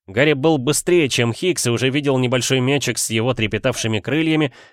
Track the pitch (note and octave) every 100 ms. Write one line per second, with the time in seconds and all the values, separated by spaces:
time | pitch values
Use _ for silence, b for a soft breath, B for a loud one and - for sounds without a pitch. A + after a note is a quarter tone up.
0 | - G2+ D3+ C#3 D#3 D3+ B2 C#3 - F3
1 | C3+ - A#2 A2 F3+ D3+ B2 A#2 C3 C#3+
2 | C#3+ C3 B2 B2+ - C3 B2+ C#3+ C3 -
3 | - A2+ A#2+ A#2 G#2+ G#2+ C3 - A2+ A2
4 | - D3+ D#3+ D#3 C#3 B B